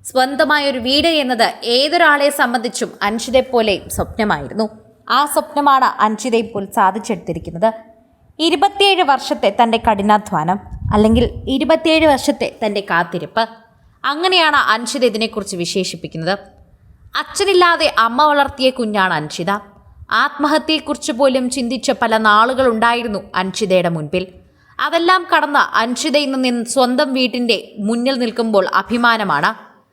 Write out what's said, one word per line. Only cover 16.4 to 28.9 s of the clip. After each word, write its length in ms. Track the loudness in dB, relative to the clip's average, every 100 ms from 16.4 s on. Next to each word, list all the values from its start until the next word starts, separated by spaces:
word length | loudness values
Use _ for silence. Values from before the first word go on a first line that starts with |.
| -8 _ _ _ _ _ -10 -8
അച്ഛനില്ലാതെ 760 | -8 -4 2 4 4 2 0 2
അമ്മ 260 | 0 2
വളർത്തിയ 460 | 2 2 0 0 -2
കുഞ്ഞാണ് 440 | 0 -4 0 0
അൻഷിത. 380 | 0 -4 -6 -4 -4 -8 -20 -20 -20 -4
ആത്മഹത്യയെക്കുറിച്ച് 1000 | -2 -2 -2 0 0 0 -2 -2 -6 -6
പോലും 380 | 0 2 2 -2
ചിന്തിച്ച 420 | -4 -4 -2 -2
പല 260 | -2 0 2
നാളുകളുണ്ടായിരുന്നു 1000 | 4 4 4 2 0 2 0 0 -4 -6 -6 -6
അൻഷിതയുടെ 540 | -4 -4 0 2 2
മുൻപിൽ. 380 | -2 -4 -6 -6 -14 _ _ _ -6
അതെല്ലാം 480 | -2 0 2 2 2 0
കടന്ന് 400 | 2 2 2 0
അൻഷിത 400 | -2 -2 0 0
ഇന്ന് 260 | 0 -2
നിൻ-, 220 | -2 -2 -2
സ്വന്തം 480 | 0 0 0 0
വീട്ടിന്റെ 580 | 0 0 -2 0 -2 -2 -6
മുന്നിൽ 400 | -4 -2 -2 -2
നിൽക്കുമ്പോൾ 480 | -4 -2 0 2 2
അഭിമാനമാണ്. 1040 | -2 -2